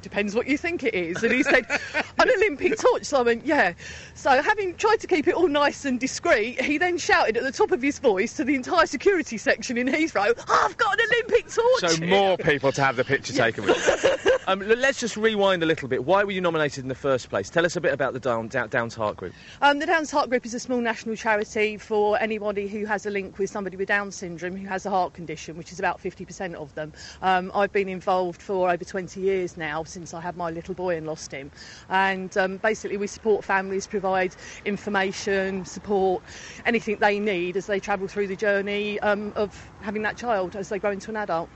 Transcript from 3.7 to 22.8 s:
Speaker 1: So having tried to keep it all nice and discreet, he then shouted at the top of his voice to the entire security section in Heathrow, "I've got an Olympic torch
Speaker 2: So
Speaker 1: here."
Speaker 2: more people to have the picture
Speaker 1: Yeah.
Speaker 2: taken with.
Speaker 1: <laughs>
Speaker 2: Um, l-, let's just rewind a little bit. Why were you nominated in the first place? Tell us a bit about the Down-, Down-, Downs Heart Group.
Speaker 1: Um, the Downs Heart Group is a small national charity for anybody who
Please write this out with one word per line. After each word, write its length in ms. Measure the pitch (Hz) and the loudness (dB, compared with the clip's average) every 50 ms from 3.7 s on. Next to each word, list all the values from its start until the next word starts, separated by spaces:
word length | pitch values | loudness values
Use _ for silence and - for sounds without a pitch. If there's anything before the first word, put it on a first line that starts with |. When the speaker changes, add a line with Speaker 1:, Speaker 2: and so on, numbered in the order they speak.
| 170 - - - - - - - - | 2 -4 -12 -16 -14 -16 -16 -18 -18
Speaker 1:
So 280 | - - 302 269 254 294 | -4 4 4 6 6 6
having 320 | 349 427 415 403 370 339 | 4 2 2 0 -4 -4
tried 220 | - - 440 427 440 | 0 2 4 4 4
to 60 | - | 2
keep 200 | - 370 311 285 - | 2 2 2 4 2
it 60 | - | 2
all 140 | 320 339 359 | 4 4 4
nice 360 | 285 294 285 285 - - - | 4 4 4 4 2 0 -2
and 140 | 277 247 247 | -2 -2 0
discreet, 600 | 247 262 - - - 240 226 240 208 240 247 - | -2 -4 -4 -2 2 4 4 4 4 0 -2 -4
he 160 | 254 240 302 302 | -2 0 2 2
then 200 | 349 359 349 320 | 2 0 0 -2
shouted 380 | - - 392 349 277 208 220 | 2 4 4 4 4 4 2
at 80 | 226 240 | 0 0
the 80 | 269 - | -2 0
top 180 | - 415 349 | 0 2 2
of 100 | 370 269 | 2 0
his 180 | 240 277 285 - | 0 0 -2 2
voice 320 | - 262 202 185 208 233 - | 2 2 4 4 0 -2 -2
to 100 | - 311 | -4 0
the 100 | 240 294 | 0 0
entire 300 | 269 247 - 311 349 311 | 0 0 0 4 4 4
security 520 | - - 262 - 381 403 349 277 - 233 208 | 4 2 2 2 4 4 4 0 -2 -6 -4
section 400 | - 277 208 - 214 - 262 233 | 0 0 0 0 0 -4 -2 -2
in 80 | 247 254 | 0 0
Heathrow, 400 | 254 302 311 320 - 202 196 214 240 - - - | 2 0 0 0 0 0 2 2 0 0 0 2
"I've 260 | 330 - - 427 349 | 2 4 4 2 0
got 240 | - 466 427 392 415 | 0 0 0 2 2
an 60 | 466 440 466 | 2 2 2
Olympic 320 | 480 453 440 403 466 - - - | 0 0 2 2 0 0 0 -2
torch 280 | - 453 480 508 480 | 2 4 4 4 4
Speaker 2:
So 80 | - 170 165 | 4 2 2
Speaker 1:
here." 120 | 160 165 170 | 2 2 2
Speaker 2:
more 280 | 190 196 196 190 185 | 4 4 6 4 2
people 360 | 165 147 160 151 139 131 139 131 | 2 4 2 2 4 2 0 2
to 100 | - 139 | 4 2
have 140 | 135 127 | 2 4
the 80 | 113 127 | 2 0
picture 280 | - 139 135 - - - | 2 2 0 0 -2 0
Speaker 1:
Yeah. 120 | 139 120 | 2 2
Speaker 2:
taken 200 | 113 113 - 107 | 2 2 0 2
with. 600 | 95 - - - - - - - - - - - 381 508 | 2 2 2 4 2 0 4 4 2 2 4 2 2 2
Speaker 1:
<laughs> 20 | 508 - - | 2 2 0
Speaker 2:
Um, 140 | 190 196 196 | -2 0 2
l-, 160 | 202 220 240 | 2 2 4
let's 200 | 254 269 269 - | 4 0 0 0
just 200 | 247 220 - 220 | -4 -6 -4 -4
rewind 440 | 214 220 220 208 196 196 190 180 165 | -4 -2 0 2 2 2 2 2 2
a 40 | |
little 220 | 160 160 - - 123 | 0 0 0 0 -4
bit. 160 | 127 113 127 | -2 -2 2
Why 180 | 135 185 196 208 | 2 2 2 2
were 60 | 202 | 2
you 100 | 202 185 | -2 0
nominated 420 | 185 175 165 160 151 147 - - 127 | 0 0 2 2 0 0 -2 -6 -8
in 60 | 131 | -8
the 60 | 131 | -8
first 340 | - - 143 135 123 - - | -4 0 2 2 2 0 -2
place? 220 | - 104 98 - | -2 -2 -2 0
Tell 160 | - 165 165 | 0 2 2
us 100 | 175 - | 2 0
a 60 | 180 - | 0 0
bit 100 | - 135 | 0 0
about 220 | 131 143 127 107 | 0 0 -2 -2
the 40 | 127 | -2
Down-, 300 | 107 131 120 113 113 110 | -2 0 0 0 -2 -2
Down-, 220 | 107 131 120 110 | -2 -4 -4 0
Downs 240 | - 127 117 117 113 | 0 -2 -2 -2 -4
Heart 240 | 113 110 104 90 - | -2 -2 -2 -2 -4
Group. 160 | 95 87 - - - - - - | -8 -10 -12 -14 -20 -20 -8 2
Speaker 1:
Um, 180 | - 285 285 285 | 4 4 4 4
the 60 | 302 | 2
Downs 260 | 330 349 330 311 262 | 2 0 0 0 0
Heart 200 | - 302 262 240 | 0 0 0 2
Group 160 | 240 247 - | 0 -2 -2
is 80 | 233 214 | -2 -10
a 40 | 247 | -10
small 220 | - - 254 247 | -6 -4 -2 -2
national 360 | 240 226 220 - - 226 220 | 0 -2 -4 -4 -4 -8 -8
charity 600 | 202 - 240 220 208 220 214 - 220 214 214 214 | -4 0 0 2 2 0 -2 0 0 0 0 0
for 420 | 202 - - 220 208 208 208 208 - | -6 -6 -2 0 2 2 4 2 2
anybody 480 | - 220 220 214 202 208 208 196 202 | 0 -2 -4 -4 -4 -4 -4 -2 -4
who 200 | 196 202 214 | -4 -6 -6